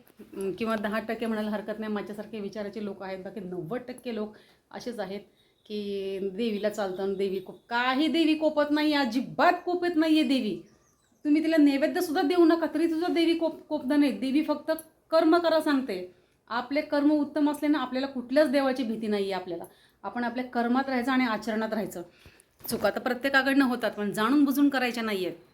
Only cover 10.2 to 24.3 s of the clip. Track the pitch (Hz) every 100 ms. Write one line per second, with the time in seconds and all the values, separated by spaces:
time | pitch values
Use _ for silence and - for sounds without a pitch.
10.2 | 247 262 214 170 - _ _ _ _ _
11.2 | 302 302 311 320 285 269 302 262 349 294
12.2 | 285 349 330 330 320 302 330 320 349 285
13.2 | 330 330 330 - - 302 247 294 285 196
14.2 | 262 269 302 294 - 320 - _ _ 320
15.2 | 330 339 339 320 311 277 254 185 180 -
16.2 | _ _ - 226 247 277 294 294 285 302
17.2 | 285 302 294 294 302 302 254 254 277 262
18.2 | 240 269 302 277 269 262 226 220 220 208
19.2 | 196 185 180 170 190 _ _ _ 202 240
20.2 | 240 240 254 240 233 254 269 254 240 254
21.2 | 247 214 233 220 220 220 185 180 170 _
22.2 | - _ _ _ - 233 208 226 247 247
23.2 | 277 277 262 269 262 240 214 208 208 196
24.2 | 220